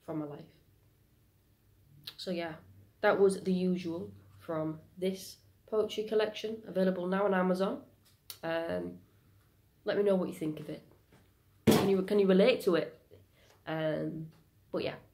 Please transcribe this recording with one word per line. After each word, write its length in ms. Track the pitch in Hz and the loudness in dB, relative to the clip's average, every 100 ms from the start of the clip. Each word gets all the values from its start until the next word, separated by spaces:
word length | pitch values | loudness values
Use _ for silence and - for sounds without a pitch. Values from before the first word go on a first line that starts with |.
from 140 | - 156 | -8 -8
my 80 | 147 | -8
life. 240 | 147 160 _ _ _ _ _ _ _ _ _ _ _ _ _ _ - - - | -12 -18 _ _ _ _ _ _ _ _ _ _ _ _ _ _ -20 -20 -14
So 160 | 196 | -8
yeah, 220 | 170 170 160 - - - _ | -6 -6 -10 -20 -20 -20 _
that 180 | 208 185 | 2 6
was 240 | 196 190 | 4 4
The 100 | - | -2
Usual 580 | 185 185 180 165 165 202 - - - | 0 0 -2 -4 -8 -10 -14 -20 -20
from 400 | - 160 156 156 - - | -8 -4 -4 -6 -14 -6
this 400 | 185 190 - - _ _ - | -6 -6 -12 -20 _ _ -4
poetry 380 | 214 214 - 214 | -2 -2 -4 -2
collection, 580 | 214 214 - 214 226 - | 0 0 -4 -8 -10 -6
available 400 | 180 190 180 180 | 0 0 0 -2
now 200 | 190 202 | 0 2
on 100 | 185 | 2
Amazon. 480 | 185 180 190 269 - _ _ _ _ - | 2 2 0 -4 -10 _ _ _ _ -12
Um, 500 | 165 165 165 90 - 180 - _ _ _ _ _ _ _ - | -6 -4 -2 -4 -6 -12 -20 _ _ _ _ _ _ _ -4
let 120 | 202 | 0
me 60 | |
know 120 | 208 190 | 4 2
what 140 | 175 | 0
you 60 | - | -4
think 240 | 156 151 | -6 -6
of 80 | 151 | -10
it. 140 | - - - _ - _ _ _ _ - | -14 -16 -20 _ -20 _ _ _ _ 4
Can 220 | 214 196 | 6 6
you, 120 | 196 | 2
can 160 | 185 208 | 2 4
you 80 | 196 | 6
relate 360 | 185 247 247 | 8 6 4
to 120 | - | 2
it? 260 | 160 - - _ - _ _ _ _ - | 0 0 -12 _ -20 _ _ _ _ -8
Um, 640 | 160 156 156 156 160 160 - _ _ _ | -4 -2 -2 -4 -8 -12 -16 _ _ _
but 120 | 175 | -4
yeah 120 | - 139 - | -4 -8 -18